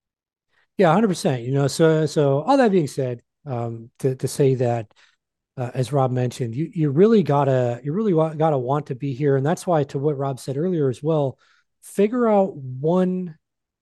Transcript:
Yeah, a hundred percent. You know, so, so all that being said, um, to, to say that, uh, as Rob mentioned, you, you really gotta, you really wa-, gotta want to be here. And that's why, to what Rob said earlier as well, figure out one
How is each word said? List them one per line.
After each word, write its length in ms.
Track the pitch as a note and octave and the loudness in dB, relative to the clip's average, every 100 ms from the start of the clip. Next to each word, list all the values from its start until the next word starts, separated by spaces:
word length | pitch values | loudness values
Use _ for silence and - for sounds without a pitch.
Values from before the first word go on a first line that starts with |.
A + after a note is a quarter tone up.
| _ _ _ _ _ _ _ - | _ _ _ _ _ _ _ 2
Yeah, 120 | F3 | 4
a 40 | |
hundred 140 | F3 A3 | 4 2
percent. 340 | E3+ F3 B2+ | 0 -2 -2
You 100 | A#2+ | -2
know, 140 | C#3 C#3 | 0 0
so, 400 | - D#3+ D#3 D#3 | 2 2 4 0
so 360 | D#3+ C#3+ C#3 | 0 2 2
all 140 | G#3 C#4 | 2 4
that 140 | A#3 | 4
being 160 | F#3+ C#3 | 2 0
said, 360 | - B2+ B2 _ _ | -4 -6 -6 _ _
um, 460 | D3 A#2+ A#2 A#2 A#2 - | -8 -6 -6 -8 -14 -6
to, 160 | C3+ | -4
to 140 | C3 C3+ | -2 -4
say 260 | - C#3 | 0 2
that, 380 | B2 A#2+ A#2 A2 _ _ _ _ _ _ - | 2 0 -2 -6 _ _ _ _ _ _ -10
uh, 140 | B2 | -6
as 180 | B2+ A#2+ | -4 -2
Rob 200 | C#3+ C3 | 0 0
mentioned, 420 | B2+ B2 - A#2+ | 0 -2 -4 -8
you, 160 | A#2 E3 | -6 -6
you 180 | E3+ D3+ | -2 0
really 320 | C3+ G#3+ A3 | 4 6 4
gotta, 580 | C#3+ C#3+ C3+ C3 B2 A#2+ | 4 2 2 2 0 -2
you 100 | C#3+ | -6
really 220 | F3+ A3 | -4 0
wa-, 200 | D#3+ D#3+ | 0 0
gotta 240 | D#3 D#3 C#3 | 0 0 0
want 280 | B2 D3 C#3 | -2 -4 -4
to 80 | |
be 180 | B2 C#3 | -8 -8
here. 240 | B2 D3 C3+ | -2 0 2
And 80 | |
that's 220 | C#3 F3+ - | 0 -2 0
why, 180 | D#3+ | 0
to 140 | C#3+ C#3+ | 0 -2
what 200 | D3+ C3+ | -4 -2
Rob 200 | C#3 B2+ | -4 -6
said 180 | - C3 | -8 -4
earlier 320 | F3+ E3+ C#3 | -2 -2 -2
as 140 | A#2 | -2
well, 360 | D3 D#3 C#3 - _ _ _ _ | -2 -2 -2 -6 _ _ _ _
figure 460 | - - G#3 B3 A3+ | -6 0 0 2 2
out 280 | G#3 G3 D#3 | 2 2 -4
one 800 | C3 B2+ D#3 F3+ F#3 F#3 F3+ D#3 _ _ _ _ | -12 -4 0 2 0 -2 -8 -14 _ _ _ _